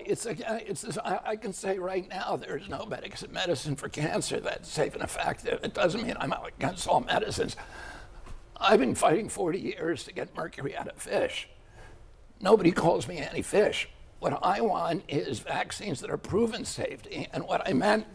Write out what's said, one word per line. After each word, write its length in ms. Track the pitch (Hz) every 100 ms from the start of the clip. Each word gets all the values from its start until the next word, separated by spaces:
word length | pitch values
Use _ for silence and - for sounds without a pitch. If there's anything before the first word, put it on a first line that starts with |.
it's, 220 | - 208 233
again, 340 | 165 240 220 -
it's 160 | 190
this, 160 | - 175
I, 220 | 226 180
I 120 | - 220
can 160 | 220
say 260 | 185 196 190
right 300 | 180 190 185
now 280 | 190 220 165
there's 320 | 170 139 196
no 160 | 139 214
medic-, 440 | 127 - - -
medicine 420 | - 180 156 151
for 140 | 139 -
cancer 500 | - 156 190 - -
that's 300 | - - -
safe 260 | - 147
and 80 | -
effective. 580 | - - - - - -
It 100 | -
doesn't 300 | - 180 202
mean 120 | 233 -
I'm 120 | -
against 540 | - - - 175 185 -
all 140 | 170
medicines. 560 | - - 202 - - - - - - - - - - - - -
I've 220 | 208 214
been 160 | 254
fighting 340 | - - 170 214
forty 320 | - 185 185
years 440 | - - 160 151
to 80 | -
get 220 | - - -
mercury 400 | 160 - 139 -
out 120 | -
of 80 | -
fish. 520 | - - - - - - - - - - - - - -
Nobody 320 | 190 214 170
calls 360 | 170 160 175 -
me 100 | 147
anti-fish. 680 | 139 160 - 185 208 - - - - -
What 200 | 143 139
I 180 | 180 202
want 440 | 226 170 170 165 -
is 320 | 147 180 104
vaccines 600 | - 156 185 - 214 151
that 100 | 196
are 60 | -
proven 480 | - 185 233 226
safety. 640 | - - - 139 - 156 -
And 120 | 175
what 240 | 180 185 -
I 40 |
meant, 340 | 170 190 220 214